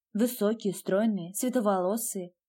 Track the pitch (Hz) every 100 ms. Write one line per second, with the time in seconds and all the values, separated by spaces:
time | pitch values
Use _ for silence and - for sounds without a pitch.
0 | _ 202 240 247 208 220 202 175 - 190
1 | 226 196 170 190 254 254 208 190 180 226
2 | - 202 175 _